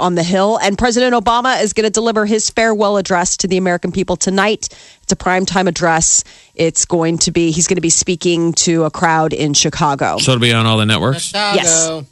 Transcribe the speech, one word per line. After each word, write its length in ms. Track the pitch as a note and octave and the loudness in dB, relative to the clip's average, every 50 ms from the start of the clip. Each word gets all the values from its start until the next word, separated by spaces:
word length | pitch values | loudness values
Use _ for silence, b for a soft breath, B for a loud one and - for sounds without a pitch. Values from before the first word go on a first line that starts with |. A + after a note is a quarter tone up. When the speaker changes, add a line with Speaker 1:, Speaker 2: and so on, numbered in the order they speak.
Speaker 1:
on 160 | - F3+ F3 | -2 0 0
the 80 | F3 E3 | 0 0
Hill. 340 | F3 F#3+ F#3+ G3 G#3 A3+ - | 0 0 2 2 2 0 0
And 160 | - G3+ G3+ | 0 -2 0
President 380 | - A#3 B3 A3 B3 B3+ B3+ A#3+ | 0 0 0 2 2 2 2 2
Obama 480 | A#3 G3 A#3+ A#3 A#3+ A#3+ C4 C4 D#4 | 2 2 2 0 2 2 0 0 0
is 100 | G#3+ G#3 | 0 -2
gonna 180 | - A3 G#3+ A3 | 0 0 -2 0
deliver 360 | - A3 A3+ A#3 A3 A3 G#3 | 0 0 -2 0 0 0 0
his 240 | G#3 A3+ A3 - - | 0 0 0 0 -2
farewell 460 | - A#3 A3+ A3+ G#3+ G#3 G#3+ G3+ G3+ | -2 0 0 2 2 2 2 2 2
address 400 | G3+ F#3 - F#3 E3+ F3 - - | 0 0 0 0 0 0 -2 -2
to 100 | - - | -4 -2
the 100 | F3+ F#3 | -2 0
American 360 | F#3 F#3 F3+ F3 E3+ - F3+ | 0 0 0 -2 -2 -2 -4
people 240 | E3+ F#3+ F3 - F3+ | -4 -4 -2 -2 -2
tonight. 520 | - - F#3+ F#3+ G3 G3 G#3+ G#3+ - - - B B B B B B B | -2 -2 -2 0 2 2 0 0 -2 -6 -12 B B B B B B B
It's 80 | - | -4
a 40 | G3 | -4
primetime 520 | - - F3+ F#3 F#3 F#3+ - F3 G3 F#3 F3+ | -2 0 0 0 0 0 0 0 0 0 0
address. 560 | E3 - E3+ E3 D#3+ D#3+ E3 - - - - B B B B B B | 0 0 0 0 2 2 2 2 0 0 -2 B B B B B B
It's 280 | - E3 E3 - - - | -2 -2 0 0 -2 -2
going 340 | - F3+ E3+ E3 E3 E3+ D#3+ | 0 0 0 2 0 0 0
to 120 | - F#3 | 0 0
be, 220 | D#3+ F3 E3+ E3 | 0 0 0 0
he's 160 | D#3 F3 - - | 0 0 0 0
gonna 120 | F#3+ F3 | 0 0
be 80 | D#3+ E3 | 0 0
speaking 640 | - - - - F#3 D#3+ - F3 E3+ E3 E3+ E3+ D#3+ | 0 0 0 -2 -2 -2 0 0 0 2 0 0 0
to 280 | - - F3+ E3 E3 | 0 0 0 2 2
a 80 | D#3+ D3+ | 0 -2
crowd 420 | - - F3+ E3 D#3+ D#3+ D#3 D#3+ | -2 0 0 2 2 2 2 0
in 220 | D#3 - D3+ D3 C#3+ | 0 -2 -2 -2 0
Chicago. 640 | - - D#3 - - E3 D3 C#3 C3+ C#3+ G2 D2+ G#2+ | 0 -2 -2 -2 0 0 0 0 0 -2 -2 -2 -2
Speaker 2:
So 140 | - C3 | 0 0
it'll 100 | B2+ A#2+ | 0 2
be 100 | A#2+ A#2+ | 2 2
on 140 | A#2 A2+ A2 | 2 2 2
all 120 | A2+ A2 G#2+ | 2 2 2
the 80 | G#2+ | 2
networks? 400 | G#2+ A2 D#2+ F2+ B2 C#3 E3+ - | 2 0 0 0 0 -2 -2 -6
Speaker 3:
Chicago. 300 | - - G3+ G#3 G3+ G3+ F3+ | -6 -4 -2 -2 0 0 0
Speaker 1:
Yes. 400 | - - E3 E3 D#3+ D#3+ D#3+ D#3 C#3 - | 0 2 2 0 0 -2 -4 -8 -12 -16